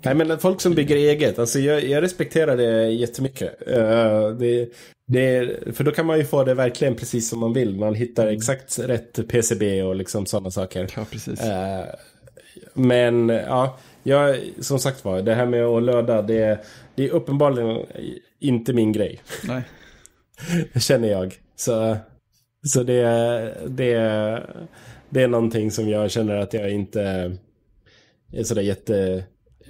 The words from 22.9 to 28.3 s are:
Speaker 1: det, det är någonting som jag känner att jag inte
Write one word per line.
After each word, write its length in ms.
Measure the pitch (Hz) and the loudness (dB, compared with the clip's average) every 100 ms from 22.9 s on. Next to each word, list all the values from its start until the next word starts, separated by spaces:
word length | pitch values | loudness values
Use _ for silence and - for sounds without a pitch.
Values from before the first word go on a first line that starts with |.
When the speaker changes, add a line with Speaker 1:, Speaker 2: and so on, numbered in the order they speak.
| 123 117 117 117 120 113 - 82 | 2 4 2 2 0 -4 -8 -10
Speaker 1:
det, 760 | 131 123 117 110 107 107 113 - - 165 - - - _ | -2 0 2 2 0 -2 -4 -10 -16 -18 -20 -20 -20 _
det 140 | 135 | 2
är 40 | 127 | 2
någonting 440 | 117 113 113 107 | 4 2 0 -2
som 180 | 101 107 | -2 -2
jag 220 | 107 104 | 0 0
känner 240 | 120 107 101 | 0 0 -2
att 180 | 98 | -2
jag 180 | 113 101 | -4 -4
inte 600 | 104 98 110 98 92 90 95 _ _ _ _ _ _ _ _ _ | -4 -4 -4 -2 -4 -6 -8 _ _ _ _ _ _ _ _ _